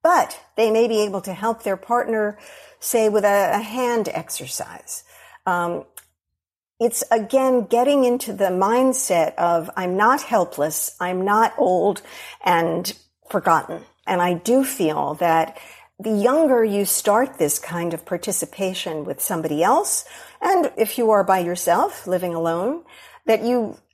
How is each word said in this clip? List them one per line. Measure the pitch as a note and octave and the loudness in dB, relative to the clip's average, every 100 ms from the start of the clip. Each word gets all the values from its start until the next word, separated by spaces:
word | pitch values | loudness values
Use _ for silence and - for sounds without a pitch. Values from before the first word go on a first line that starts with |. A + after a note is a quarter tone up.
but | D#4+ E4+ F#3+ - _ - | 4 4 2 -6 _ 0
they | A3 | 2
may | A3 A#3 | 2 2
be | A3 | 0
able | G#3 F#3+ | -2 -4
to | G3 | -8
help | F3+ A3 A3+ | -4 -4 -4
their | G#3 F#3+ | -4 -6
partner, | - A#3+ A#3 A3 G#3 G#3 - - - _ | -2 -2 0 -2 -2 -6 -20 -20 -20 _
say, | - A#3 A3 | -2 2 2
with | G#3 | 4
a, | G3+ G3+ F#3 | 4 4 2
a | G#3 | 0
hand | G#3+ A#3+ B3 A#3 G#3 | -4 -4 -2 -2 -2
exercise. | - - - - - - - - - _ - - - - | -6 -8 -10 -10 -10 -10 -14 -14 -14 _ -20 -20 -8 -4
Um, | F3 F3 F3 - - _ _ _ _ _ _ _ _ | -2 -2 -6 -10 -20 _ _ _ _ _ _ _ _
it's, | A#3 - - | -2 0 0
again, | A3+ G#3 C4 C4 B3+ | 0 2 0 2 0
getting | G3 A#3 B3+ C#4+ | 0 2 2 2
into | B3+ B3 A3+ | 2 0 -4
the | G3 G3 | -2 0
mindset | F3+ G3 A#3+ C4 B3 - F3 D#3 | 2 2 4 2 0 0 2 2
of, | - F3 E3+ E3 - | 0 0 0 -2 -6
"I'm | F3+ F#3 | -4 2
not | G#3+ C#4+ | 2 2
helpless, | - A3 F3 - D3+ - - - | 0 0 0 -2 -4 -2 -8 -6
I'm | F3+ F#3 | -6 -2
not | F#3+ G#3 A3+ - | 2 2 2 2
old | B3 F#3 F#3+ F#3+ - - - - | 2 2 0 -2 -10 -18 -18 -6
and | - E3+ E3 E3 F3+ - _ _ _ | 0 2 2 -2 -6 -10 _ _ _
forgotten." | F#3+ F3+ D#3+ - - - _ - | -2 2 2 0 -12 -14 _ -4
And | F3+ | 0
I | F3+ | 0
do | F3 G3 B3+ | 0 2 2
feel | C4 - E3 D3+ C#3+ | 0 0 -2 0 -4
that | D3+ F3 E3 D#3+ - - - _ _ | 0 2 2 0 -6 -20 -20 _ _
the | G#3 | -2
younger | G#3 A3+ D4 D#4 B3 | 2 2 4 4 4
you | A3 G3+ | 2 0
start | G3 - - G#3 C4+ - | 0 0 2 2 0 0
this | D3+ - | -2 -2
kind | - E3+ E3+ | -6 -6 -4
of | E3 - | -6 -8
participation | F3 G3+ F#3 - - F#3+ F#3 F#3 D#3 | -6 -4 -6 -6 -6 -6 -4 -8 -8
with | D3 - | -8 -8
somebody | - F3 D#3 D3+ | -6 -4 -4 0
else, | F3+ D4 G#4 - - - - - | 2 2 0 -4 -6 -20 -20 -6
and | F4 F#4+ D#4 - | 0 2 0 -2
if | G#3+ - | -2 0
you | A3+ | 2
are | G#3 | 4
by | F#3+ F#3+ | 4 0
yourself, | E3+ F3 - F3+ F#4 - - | 0 -2 0 2 2 -4 -4
living | F3+ F3+ | -4 -2
alone, | E3+ E3 E3+ G#3 E4 - - - - - | -2 -2 0 -2 -4 -12 -20 -20 -8 0
that | A3+ | 0
you | A#3 B3 G#3+ - _ | 2 0 -2 -8 _